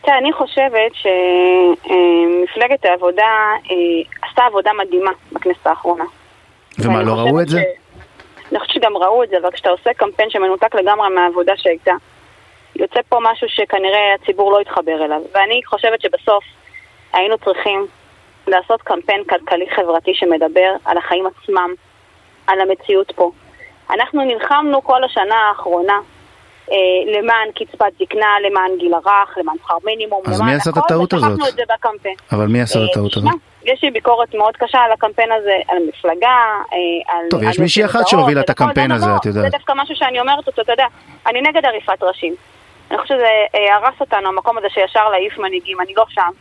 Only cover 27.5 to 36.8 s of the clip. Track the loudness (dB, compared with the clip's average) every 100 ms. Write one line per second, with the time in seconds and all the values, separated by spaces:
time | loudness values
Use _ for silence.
27.5 | -8 -12 -2 -2 0 -4 0 2 2 2
28.5 | 0 0 -2 0 0 2 2 2 -4 -6
29.5 | -8 -6 -4 -4 -6 -4 -6 -4 -2 0
30.5 | 0 0 0 0 0 0 0 0 0 -2
31.5 | -2 -4 -2 -2 -6 -10 -12 _ -2 2
32.5 | 0 0 0 0 0 -2 0 0 -2 _
33.5 | _ -4 -2 -2 -2 0 2 0 0 0
34.5 | 0 0 2 2 2 -2 0 0 0 0
35.5 | -2 0 -2 -2 -2 -4 0 2 4 2
36.5 | -2 -4 -4